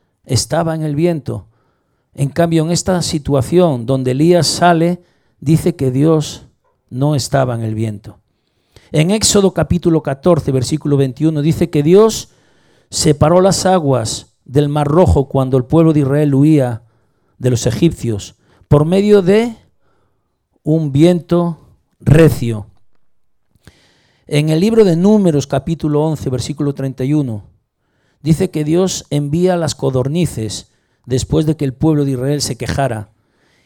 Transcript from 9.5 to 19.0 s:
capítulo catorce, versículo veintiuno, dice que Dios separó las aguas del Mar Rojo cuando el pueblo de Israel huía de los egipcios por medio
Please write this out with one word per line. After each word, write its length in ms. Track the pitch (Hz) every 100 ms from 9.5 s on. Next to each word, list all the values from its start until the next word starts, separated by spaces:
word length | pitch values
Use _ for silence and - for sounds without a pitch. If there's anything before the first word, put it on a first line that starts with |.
capítulo 480 | 175 156 175 175 160
catorce, 500 | 147 135 180 165 -
versículo 440 | 131 113 151 151 143
veintiuno, 460 | 135 120 151 156
dice 280 | 147 156 175
que 120 | 151
Dios 480 | 147 185 220 - - _ _ _ _ _ _
separó 500 | - 160 143 151 180
las 240 | 185 170
aguas 720 | 185 185 143 127 113 - - _
del 240 | - 127 147
Mar 200 | 151 143
Rojo 400 | 156 175 151 135
cuando 280 | 135 131 131
el 80 |
pueblo 280 | 123 160 160
de 80 | 151
Israel 340 | 135 143 151
huía 480 | 135 147 156 123 113 _ _ _ _ _ -
de 120 | 127
los 160 | 120 123
egipcios 680 | 113 165 - 117 104 - _ _ _ -
por 180 | 147
medio 380 | 151 190